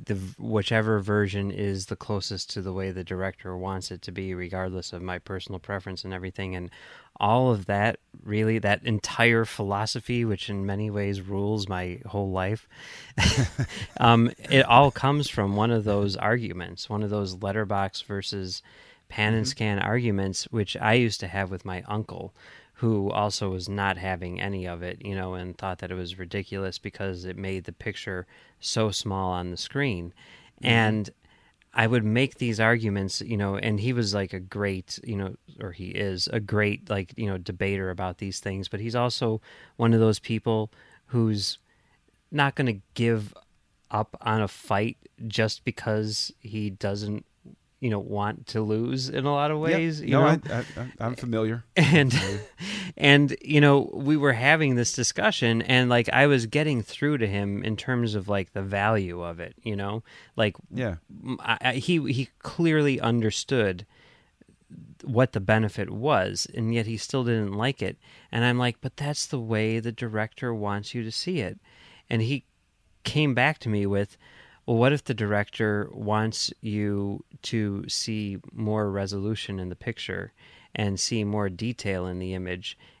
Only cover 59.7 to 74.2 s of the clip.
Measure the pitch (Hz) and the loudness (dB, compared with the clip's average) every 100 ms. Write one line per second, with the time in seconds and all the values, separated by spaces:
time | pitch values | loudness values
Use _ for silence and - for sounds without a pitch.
59.7 | 101 101 107 - - - - 107 - - | -4 -4 -6 -8 -18 -8 0 0 0 -8
60.7 | 127 120 85 - - 123 127 - 113 127 | -4 -4 -4 -10 -14 -8 -8 -8 -4 -2
61.7 | 123 151 170 135 123 131 _ - - 165 | -2 0 0 0 -2 -4 _ -10 -2 2
62.7 | 156 143 127 113 120 110 - - 131 101 | 4 2 2 2 2 2 -2 -2 0 2
63.7 | 90 104 _ - _ _ _ _ _ - | -2 -10 _ -20 _ _ _ _ _ -20
64.7 | - - - - 117 131 110 95 110 107 | -20 -20 -14 -2 2 2 2 2 4 2
65.7 | - 95 104 135 123 95 98 - - 113 | -2 -6 -2 2 2 2 -2 -6 -4 -2
66.7 | 117 113 110 - 135 120 113 104 101 127 | 0 -2 -6 -4 -2 2 2 0 0 -2
67.7 | 139 95 - - - - 113 120 123 123 | -2 -4 -8 -16 -20 -6 0 2 4 2
68.7 | 113 131 - 143 147 - 135 113 110 110 | -2 -8 -6 -4 -4 -4 -4 -2 0 2
69.7 | 113 113 117 117 107 107 - 127 113 104 | 0 -2 -6 -4 -2 -4 -4 -4 -2 -2
70.7 | 101 104 120 110 - - 180 92 - _ | -4 -4 -6 -6 -6 -4 -2 -4 -8 _
71.7 | - - - - 117 113 139 - _ _ | -20 -20 -18 -4 -2 0 -2 -8 _ _
72.7 | _ _ _ - 147 151 120 135 156 117 | _ _ _ -4 2 2 4 2 0 -2
73.7 | 104 98 98 101 - | 0 2 2 0 -6